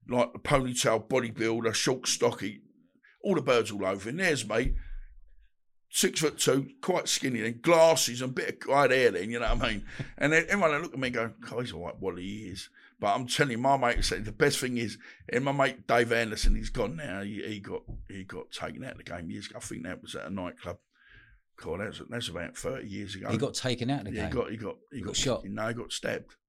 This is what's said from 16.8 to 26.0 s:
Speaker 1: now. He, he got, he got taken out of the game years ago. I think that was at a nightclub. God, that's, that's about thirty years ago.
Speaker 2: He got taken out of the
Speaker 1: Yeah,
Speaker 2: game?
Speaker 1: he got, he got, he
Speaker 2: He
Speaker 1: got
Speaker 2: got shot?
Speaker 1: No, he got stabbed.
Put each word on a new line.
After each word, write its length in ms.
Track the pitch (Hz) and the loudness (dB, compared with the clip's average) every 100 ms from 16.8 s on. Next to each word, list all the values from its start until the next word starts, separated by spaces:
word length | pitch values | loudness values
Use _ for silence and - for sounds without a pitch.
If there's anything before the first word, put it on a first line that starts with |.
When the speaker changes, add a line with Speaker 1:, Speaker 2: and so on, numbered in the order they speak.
| 104 160 | -2 -2
Speaker 1:
now. 240 | 147 95 | -6 -6
He, 180 | 101 104 - | -6 -8 -8
he 140 | 107 | -8
got, 220 | 95 92 - - - | -8 -10 -10 -14 -12
he 160 | 98 | -12
got 280 | 95 90 - | -10 -12 -12
taken 320 | - 80 - | -10 -10 -8
out 80 | 127 | -12
of 40 | - | -12
the 40 | |
game 260 | - 87 85 | -12 -10 -8
years 180 | 104 104 | -10 -10
ago. 100 | - | -12
I 40 | |
think 220 | - 113 | -10 -10
that 180 | 87 90 | -10 -12
was 140 | - - | -10 -10
at 120 | - | -8
a 20 | |
nightclub. 480 | 98 90 - - 87 _ _ _ - - _ _ _ | -6 -8 -8 -12 -12 _ _ _ -20 -20 _ _ _
God, 240 | 82 85 | -6 -6
that's, 200 | 104 80 - | -6 -8 -10
that's 200 | 120 104 | -8 -6
about 280 | 85 85 - | -8 -10 -6
thirty 300 | 127 131 107 | -6 -6 -8
years 280 | 98 98 95 | -10 -10 -8
ago. 140 | 101 | -4
Speaker 2:
He 80 | 110 | -2
got 160 | 107 | -2
taken 360 | - 127 123 120 | -2 -2 -2 0
out 100 | 139 | -2
of 60 | 104 | -4
the 80 | |
Speaker 1:
Yeah, 160 | 107 - | -6 -2
Speaker 2:
game? 20 | |
Speaker 1:
he 40 | 98 | -2
got, 120 | - | -2
he 60 | - | -4
got, 180 | 98 82 _ | -8 -10 _
he 60 | 139 | -10
Speaker 2:
He 40 | |
Speaker 1:
got 40 | 92 | -4
Speaker 2:
got 60 | - | -2
shot? 280 | 139 113 98 | 0 -2 -4
Speaker 1:
No, 220 | 107 110 | -4 -4
he 60 | 117 | -4
got 160 | 110 | -8
stabbed. 440 | - | -6